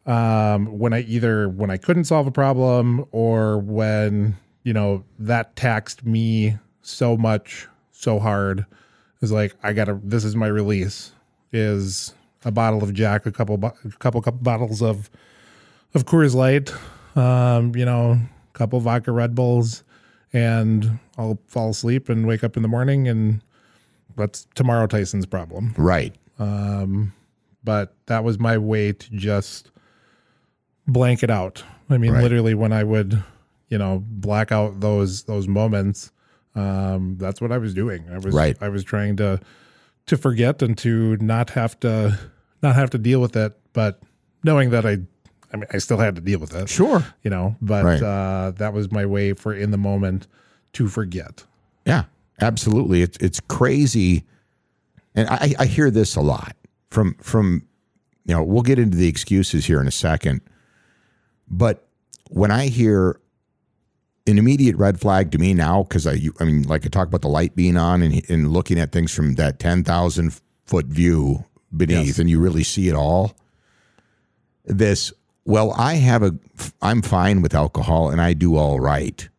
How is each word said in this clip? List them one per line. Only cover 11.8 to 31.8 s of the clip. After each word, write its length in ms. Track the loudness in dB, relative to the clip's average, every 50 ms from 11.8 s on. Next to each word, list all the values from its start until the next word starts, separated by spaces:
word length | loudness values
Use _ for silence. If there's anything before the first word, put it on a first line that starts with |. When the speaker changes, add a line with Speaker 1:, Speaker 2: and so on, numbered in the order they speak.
| -4 -6 -6 -8 -10 -14 -16 _ _ _ _ _ -8
Speaker 1:
a 60 | -4
bottle 300 | 0 0 2 2 2 0 -2
of 100 | -2 0
Jack, 320 | 0 0 0 0 -2 -2
a 40 | -4
couple 260 | -4 -4 -4 -2 -2
bo-, 160 | -2 -4 -6 -6 _ -16
a 40 | -16 -8 -4
couple, 220 | -2 -2 -2 -2
couple 180 | -2 -4 -4 -2
bottles 420 | -2 -2 0 0 -2 -4 -2 -2
of, 280 | 0 0 -2 -2 -6 -12 _ _ _ _ _ _ _ -20 -20 -20 _ _ _ _ _ _ -2
of 120 | -2 0
Coors 280 | 2 4 4 4 4 4
Light, 380 | 2 4 4 2 2 0 -4 -10 -16 -16 -20 -20 -20 -16 -4 0
um, 600 | 2 2 4 4 4 4 4 2 2 0 0 -2
you 100 | -2 -2
know, 280 | 0 0 0 2 2 2
a 440 | 2 0 -2 -8 _ _ _ -6
couple 220 | -4 -2 -2 -2 -2
vodka 320 | 0 0 -2 -2 -2 -2
Red 240 | -2 0 -2 0 0
Bulls, 480 | 0 2 2 2 2 0 0 -4 -8 -14 _ _ _ _ _ _ _ _ _ -2
and 680 | 0 0 2 2 0 2 2 0 0 0 -2 -2 -4 -8 _ _
I'll 200 | -8 -6 -6 -6 -8 _
fall 220 | _ -6 -4 -4 -4
asleep 400 | -4 -4 -2 -2 -2 -2 -2 -2
and 160 | -2 0 0
wake 180 | 0 0 -2 -2
up 120 | -4 -2
in 60 | -2 -2
the 60 | -2
morning, 380 | 0 0 0 0 0 0 0
and 340 | 0 0 0 0 0 0 -2 -4 _ _ _ _ _ _ _ _ _ _ _ _ -14 -8
that's 320 | -6 -6 -6 -6 -10 -20 _ -2
tomorrow 320 | 0 2 2 2 2 2
Tyson's 400 | 2 0 0 -2 -2 -4 -6 -4
problem. 480 | -4 -6 -8 -8 -10 -8 -8 -6 -6 -2
Speaker 2:
Right. 380 | 2 2 4 4 2 0 -4 -8 _ _ _ _ -8
Speaker 1:
Um, 760 | -6 -4 -4 -4 -4 -4 -4 -4 -4 -2 -2 -2 -4 -4 -6 _ _ _ _ _ _ _ _ _ -4
but 300 | -2 -2 -2 -2 -4 _ _ _
that 160 | -4 -4 -2 0
was 160 | -2 -2 0
my 180 | 0 0 0
way 340 | 0 0 0 -2 0 0 -2 -4
to 180 | -6 -10 -12
just 580 | -8 -4 -2 -2 0 -2 -2 -6 -10 -20 -20 _ _ _ _ _ _ _ _ _ _ _ _ _ _ _ _ _ _ _ _ _ _ _ _
blank 340 | 0 2 2 4 2 2 2
it 80 | 0 0
out. 340 | 0 -2 -4 -6 -10 -14 -20 -20 -20 -10